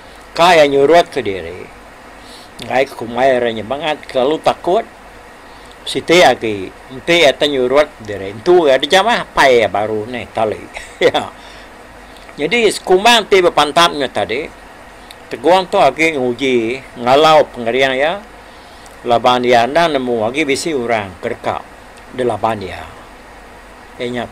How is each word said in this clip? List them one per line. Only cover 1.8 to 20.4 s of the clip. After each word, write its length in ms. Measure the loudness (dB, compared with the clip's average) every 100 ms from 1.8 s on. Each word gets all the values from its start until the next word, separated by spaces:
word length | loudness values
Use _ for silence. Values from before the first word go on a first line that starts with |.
| -20 -20 -20 -20 -20 -20 -20 -16
Ngai 200 | -6 -2 -2
ke 80 | -6
kumai 400 | -10 -2 0 2
re 160 | -2
nya 120 | -4
banget, 400 | -8 -8 -6 -8 -6
kalau 320 | -2 -2 0
takut. 440 | -2 -2 -2 -2 -4 -14 -20 -20 -20 -20 -20 -20 -20 -18
Si 160 | -10 -6
te 240 | 0 4
agi, 480 | 4 2 -2 -8 -10 -16 -20 -10
te 240 | -2 2 2
eta 160 | 2
nyurut 480 | 0 0 2 2 0 -4
dia 160 | -12 -10
re. 160 | -10
Itu 320 | -4 2 4 6
ada 120 | 2
jamah 480 | 2 0 2 -2 -4 2
pai 320 | 4 4 2
baru 400 | 0 -2 -4 -6
nih, 200 | -10 -8
tali. 280 | -4 -4 -4
<laughs> 80 | -12 -16 -14 -2
Ya. 240 | -2 -2 -6 -14 -20 -20 -20 -20 -20 -20 -20 -20 -18
Jadi, 320 | -8 -4 0 0 -2
kumang 480 | 0 2 4 2 2
te 160 | 2
bepantapnya 640 | 2 2 0 2 0 0 -6
tadi, 400 | -4 -6 -6 -10 -14 -20 -20 -20 -20 -20 -20 -16
teguang 400 | -4 2 2 2
tu 80 | 2
agi 400 | 2 2 -2 -2
nguji, 640 | -4 -2 0 0 -2 -6 -12 -6
ngalau 420 | 2 4 6 4 2
pengerian 400 | -2 -4 0 0 0
ya. 260 | -2 -4 -10 -20 -20 -20 -20 -20 -20 -10
Laban 400 | -2 0 2 2
dia 240 | 2 2 2
nang 240 | 2 0
nemu 320 | 0 -2 -2
lagi 240 | -2 -2